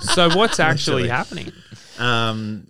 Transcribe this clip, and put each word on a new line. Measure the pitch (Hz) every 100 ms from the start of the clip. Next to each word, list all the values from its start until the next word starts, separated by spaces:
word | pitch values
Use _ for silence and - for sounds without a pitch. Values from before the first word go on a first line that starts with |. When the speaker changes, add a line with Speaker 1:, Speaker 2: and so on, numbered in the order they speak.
| -
Speaker 1:
So | 175 170 165
what's | 226 180
actually | 160 156 - 135
Speaker 2:
Literally. | 120
Speaker 1:
happening? | 123 208 175 117 - - - - -
Speaker 2:
Um, | 123 117 113 110 107 107